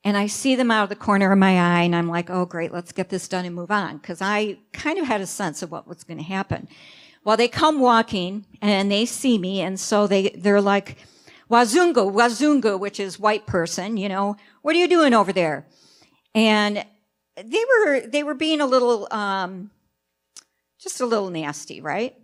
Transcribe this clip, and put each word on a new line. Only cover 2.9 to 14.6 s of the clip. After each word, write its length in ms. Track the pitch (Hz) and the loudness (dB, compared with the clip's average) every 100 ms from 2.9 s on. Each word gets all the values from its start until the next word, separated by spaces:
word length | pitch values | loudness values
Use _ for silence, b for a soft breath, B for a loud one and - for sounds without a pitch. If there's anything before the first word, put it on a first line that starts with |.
get 180 | - 180 | -10 -6
this 180 | 190 - | -8 -6
done 180 | 185 | -8
and 100 | 180 | -6
move 160 | 175 175 | -10 -4
on," 280 | 208 180 151 | -4 -4 -10
'cause 220 | - 170 | -14 -8
I 380 | 190 208 214 190 _ | -4 -2 -4 -8 _
kind 240 | - 285 370 | -8 -6 -4
of 80 | |
had 160 | 277 214 | -2 -4
a 60 | 180 | -4
sense 340 | - 190 190 | -6 -6 -6
of 100 | 170 | -12
what 160 | 165 - | -12 -16
was 160 | 170 | -20
gonna 200 | - 160 | -16 -14
happen. 440 | 160 190 196 - - B B B B B | -8 -8 -6 -8 -10 B B B B B
Well, 140 | 208 220 | 0 2
they 100 | 240 | 2
come 320 | - 311 302 | 2 2 4
walking, 640 | 247 226 226 202 180 202 202 - | 4 4 2 -4 -4 -8 -14 -4
and 300 | 208 196 202 | 0 2 2
they 140 | 202 | 0
see 320 | 240 - 269 220 | -2 -2 0 2
me, 240 | 180 196 | 0 -4
and 180 | 175 190 | -4 -6
so 280 | - 208 202 | 0 0 2
they, 220 | 196 196 | 2 0
they're 320 | - 196 202 | -2 2 4
like, 360 | 196 202 196 - b b b b _ | 4 0 -2 -20 b b b b _
"Wazungu, 600 | 233 240 285 349 254 196 | 2 4 4 4 4 2
Wazungu," 680 | 202 240 220 302 285 220 190 | 2 2 2 2 2 2 -2
which 200 | 202 202 | -6 -6
is 200 | 196 175 | -10 -2
white 260 | 208 214 | 0 0
person, 520 | - 185 160 - 190 226 | -2 -2 -2 -6 -6 -6
you 100 | 196 | -4
know, 300 | 190 202 208 b b | -2 -4 -6 b b